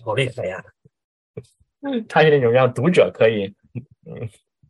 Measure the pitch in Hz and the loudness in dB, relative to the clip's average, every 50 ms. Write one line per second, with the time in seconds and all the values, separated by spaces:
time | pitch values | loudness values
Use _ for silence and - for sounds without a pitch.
0 | - 113 104 123 135 123 - 120 98 92 92 92 - - _ _ _ _ _ _ | -10 -6 -4 -4 -4 -4 -6 -8 -10 -10 -10 -10 -14 -20 _ _ _ _ _ _
1 | _ _ _ _ _ _ _ - - _ _ _ _ _ _ _ 285 277 269 233 | _ _ _ _ _ _ _ -20 -20 _ _ _ _ _ _ _ -10 -6 -6 -6
2 | 214 - - 165 156 156 147 143 127 113 117 127 131 123 123 - - 175 175 135 | -8 -2 0 2 4 4 4 4 2 2 2 4 2 2 0 0 -2 2 4 4
3 | 98 90 - - 113 113 113 104 98 98 98 _ _ _ _ 120 123 _ _ _ | 2 2 2 2 2 2 2 0 -4 -6 -10 _ _ _ _ -18 -18 _ _ _
4 | _ 160 - - - 113 - _ _ _ _ _ _ _ | _ -20 -16 -14 -14 -14 -16 _ _ _ _ _ _ _